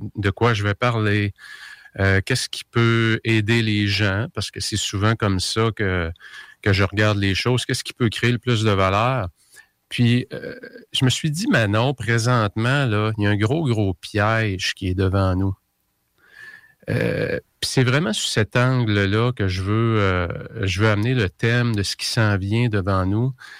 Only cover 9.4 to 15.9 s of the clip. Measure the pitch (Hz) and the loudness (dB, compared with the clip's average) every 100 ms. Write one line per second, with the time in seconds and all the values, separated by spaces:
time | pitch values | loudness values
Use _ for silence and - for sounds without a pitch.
9.4 | _ - - _ _ - 120 123 127 127 | _ -20 -20 _ _ 0 2 2 0 -10
10.4 | - - - - - - 127 - 160 151 | -12 -14 -18 -20 -6 0 0 0 -2 -2
11.4 | 247 151 104 107 127 143 117 117 117 123 | 0 2 2 2 0 -2 -2 0 2 2
12.4 | 104 - 113 143 131 104 107 107 104 104 | 2 0 0 0 0 0 -2 0 0 2
13.4 | 107 156 143 110 98 90 - 104 104 113 | 0 0 0 0 0 -2 -4 0 2 2
14.4 | 110 92 - - 92 92 95 98 95 92 | 0 -2 -6 -4 -2 0 2 2 2 2
15.4 | 95 95 _ _ _ | -2 -4 _ _ _